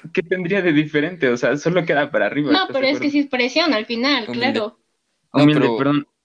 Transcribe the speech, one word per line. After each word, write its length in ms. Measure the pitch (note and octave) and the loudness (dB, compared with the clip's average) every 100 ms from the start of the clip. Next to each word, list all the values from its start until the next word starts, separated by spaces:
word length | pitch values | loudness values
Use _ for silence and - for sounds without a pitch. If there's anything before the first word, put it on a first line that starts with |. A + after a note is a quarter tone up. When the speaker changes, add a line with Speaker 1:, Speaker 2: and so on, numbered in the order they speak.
| D#3+ | -10
Speaker 1:
¿Qué 80 | - | -4
tendría 400 | E3 F#3 F3 G3+ | -2 -2 -2 0
de 120 | F3+ | 2
diferente? 560 | D3 D3+ D3 D3+ F3+ C3 | 2 2 0 -2 0 0
O 80 | A#2+ | 2
sea, 180 | B2+ C#3+ | 0 0
solo 300 | E3 F3+ E3+ | 0 0 0
queda 260 | D3 D3 | 0 0
para 140 | A2 G#2 | 0 0
arriba, 260 | B2 D3 | 0 0
Speaker 2:
No, 80 | - | 0
Speaker 1:
¿estás 100 | F#4+ C4+ | 0 -2
Speaker 2:
pero 100 | C4 | -2
Speaker 1:
de 40 | |
Speaker 2:
es 80 | D4 | 0
que 80 | D4 | -2
Speaker 1:
acuerdo? 40 | |
Speaker 2:
sí 60 | D4 | -2
es 80 | C#4+ | -2
presión 460 | B3+ B3 C#4+ E4+ | -2 -2 0 0
al 120 | A3 A3+ | 0 -2
final, 400 | A#3 B3+ C#4 A3 | -4 -2 -2 -4
Speaker 3:
Humilde. 240 | A#3+ A#3+ | -4 -2
Speaker 2:
claro. 280 | A3 G#3+ - _ _ _ _ _ | -2 -4 -10 _ _ _ _ _
Speaker 3:
No, 100 | - | 2
Speaker 1:
Humilde, 180 | D3 D3+ | 4 4
Speaker 3:
pero 160 | B2 A2+ | 2 2
Speaker 1:
perdón. 300 | C#3 D3 C#3+ _ | 0 0 -2 _